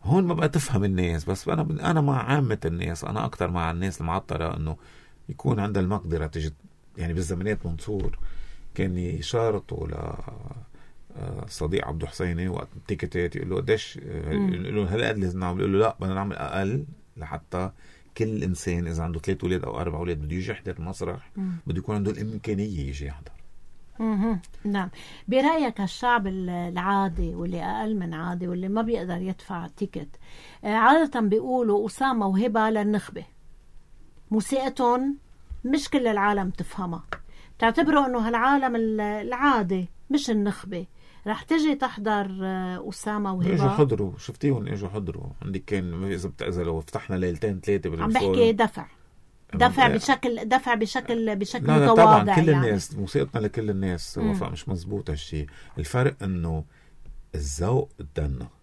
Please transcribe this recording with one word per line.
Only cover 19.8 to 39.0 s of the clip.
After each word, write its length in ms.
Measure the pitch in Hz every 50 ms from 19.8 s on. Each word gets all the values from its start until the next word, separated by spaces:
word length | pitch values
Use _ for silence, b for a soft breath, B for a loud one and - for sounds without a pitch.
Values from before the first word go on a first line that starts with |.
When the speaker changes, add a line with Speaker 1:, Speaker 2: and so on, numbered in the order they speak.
Speaker 1:
أربع 180 | 87 87 73 76
أولاد 200 | 87 90 85 76
بده 180 | 76 73 82
يجي 140 | 92 92 -
يحضر 240 | 110 - - 95 82 -
المسرح، 520 | 80 90 92 - 87 87 90 131 - - -
Speaker 2:
مم. 160 | 202 190 185 180 165 -
Speaker 1:
بده 120 | - 82 92
يكون 160 | - - 107
عنده 160 | 104 98 104
الإمكانية 800 | - - 104 110 110 104 - 113 104 95 104 107 95 78 69 67
يجي 180 | 67 69 71
يحضر." 260 | 69 67 69 - - - - - - - - - - - - - - - -
Speaker 2:
مهم. 420 | 226 220 214 196 202 233 220 175 - - - - -
نعم. 260 | 208 202 202 180 185 B B B B B B B -
برأيك 520 | 240 262 277 302 320 320 294 233 226 -
الشعب 460 | 196 180 - - - 240 240 233 196
ال-، 240 | 190 190 190 180 180
العادي 840 | 175 175 175 175 175 180 175 196 202 196 196 190 165 - - 165 175
واللي 280 | 175 170 180 180 170
أقل 340 | 175 185 202 220 220 214 220
من 180 | 202 180 170 165
عادي 340 | 156 165 175 180 175 180 180
واللي 200 | 180 180 185 190
ما 140 | 202 220
بيقدر 340 | 233 226 233 220 - 180 175
يدفع 500 | 175 185 190 180 - - - 202 170 170 165 -
تيكت، 320 | - 202 190 - 175 147 - - - B B B B B B B B -
آه، 40 | 220
عادة 520 | 214 220 220 247 285 330 320 285 - 240
بيقولوا 680 | 220 202 202 220 247 262 254 254 240 220 202 208 214
أسامة 400 | 208 - - 269 269 254 226 202
وهبة 440 | 196 190 190 233 247 208 226 214 220
للنخبة، 540 | 226 208 208 208 208 202 - - - 170 160 - - - - - - - - - - - - - - - - - - - - -
موسيقتهم 840 | 214 220 208 - 277 262 262 262 262 - 254 240 240 254 262 277 285 277 - - - - - - - - -
مش 240 | 247 277 294 285 -
كل 180 | - 277 247
العالم 440 | 226 214 202 196 208 208 202 190 185
تفهمها، 540 | - - 175 - - - 185 175 170 165 - - - - b b b b b b b -
تعتبروا 480 | 233 226 226 - 302 294 302 294 277
إنه 120 | 254 247 240
هالعالم 580 | 214 226 240 226 233 269 285 277 269 254 240
ال-، 240 | 233 226 220 220 214